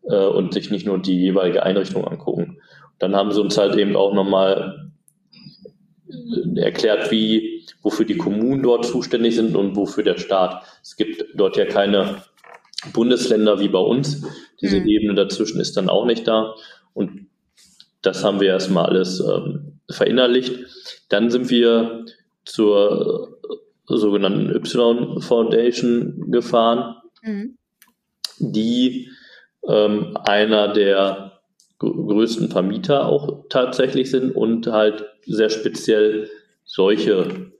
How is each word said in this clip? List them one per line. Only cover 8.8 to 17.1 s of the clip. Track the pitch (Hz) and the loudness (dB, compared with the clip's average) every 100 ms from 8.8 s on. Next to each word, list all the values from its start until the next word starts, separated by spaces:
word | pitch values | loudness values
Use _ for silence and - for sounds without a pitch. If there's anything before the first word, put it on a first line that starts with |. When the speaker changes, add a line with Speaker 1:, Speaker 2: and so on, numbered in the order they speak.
| 120 | 0
Speaker 1:
zuständig | 123 113 120 117 113 | -4 -2 0 2 2
sind | 113 104 | 0 2
und | 101 98 | 0 0
wofür | 95 - | -2 0
der | 101 90 | 0 -2
Staat. | - 95 90 - - _ | -2 0 0 -2 -18 _
Es | - - | -20 -6
gibt | - - - - | -6 -4 -10 0
dort | 98 - | 0 2
ja | 95 | 0
keine | 107 101 101 95 101 - _ - - _ - - | 2 2 2 0 -6 -14 _ -20 -20 _ -16 -6
Bundesländer | 120 120 123 - 110 107 98 | -2 2 2 2 2 2 2
wie | 98 | 0
bei | 95 | 2
uns. | 107 120 147 - - - - _ | 2 0 -2 -6 -10 -14 -20 _
Diese | 98 98 | -2 0
Speaker 2:
Mhm. | 107 | 2
Speaker 1:
Ebene | 104 104 98 | 2 2 0
dazwischen | 95 - 107 - | 0 -2 -4 -2
ist | 95 - | -4 -2
dann | 95 | 0
auch | 92 120 | 2 2
nicht | 117 113 | -2 0
da. | 110 110 - - - _ | 0 -2 -8 -20 -20 _
Und | - 95 | -8 -8